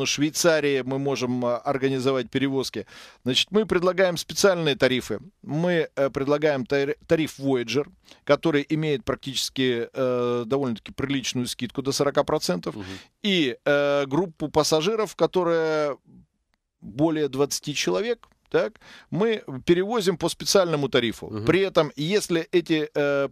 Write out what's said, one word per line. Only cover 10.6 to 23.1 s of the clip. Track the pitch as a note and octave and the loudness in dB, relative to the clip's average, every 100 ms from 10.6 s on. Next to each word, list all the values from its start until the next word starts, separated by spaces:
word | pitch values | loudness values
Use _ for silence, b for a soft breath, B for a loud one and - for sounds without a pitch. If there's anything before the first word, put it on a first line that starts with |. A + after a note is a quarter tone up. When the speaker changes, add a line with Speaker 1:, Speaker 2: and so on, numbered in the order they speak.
| C3+ A2 - | -2 -4 -10
Speaker 2:
приличную | - C3 C#3 A2+ B2+ A2+ | -8 -4 -4 -4 -4 -6
скидку | - A#2+ - | -6 -8 -6
до | C3+ | -4
сорока | B2+ C#3+ C#3+ | 0 0 2
процентов. | C3+ - - F3+ E3 B2 | 0 0 0 -2 -4 -10
Speaker 1:
Мгм. | F#2 F#2+ B _ | -10 -12 B _
Speaker 2:
И, | G#3 F#3 C#3 A2+ - | 0 2 2 0 0
э, | C#3+ C#3+ C#3+ C#3 | 2 2 0 0
группу | C#3+ F#3+ - D3+ | 0 -2 -4 -2
пассажиров, | D#3 D3 D#3 D#3+ A3 G3+ - | 0 2 2 2 0 -4 0
которая | D#3+ F#3 E3+ E3 D#3+ D#3 D3 B2+ _ A#2+ C3+ _ _ _ _ _ | 0 2 0 0 0 0 -2 -4 _ -20 -20 _ _ _ _ _
более | - G#2+ D#3+ D#3 C#3+ | -14 0 2 2 -2
двадцати | C3 C#3 - - C3 | 0 0 0 -6 -2
человек, | - F3+ A3+ A#3 - _ _ | 0 0 -2 -4 -8 _ _
так, | D#3 G#3 - B B B | 0 0 -6 B B B
мы | D3+ A3 G#3+ - C3 - | 0 0 0 -4 -8 2
перевозим | F3 G3 A#3+ F3+ F3 | 2 4 0 0 0
по | E3 | -2
специальному | - D#3+ G3+ F3 D3+ C3+ | -4 2 2 4 0 0
тарифу. | B2+ A#2 - - | 2 0 -4 -10
Speaker 1:
Мгм. | G#2+ A#2 | -4 0
Speaker 2:
При | F3 | 2
этом, | F#3+ E3+ D3 C3+ | 2 2 0 -2
если | D#3 G#3 - E3 E3 | -2 -2 0 -2 0
эти, | F3+ E3 D#3+ D3+ | -2 0 -2 0
э, | - C#3+ | -2 0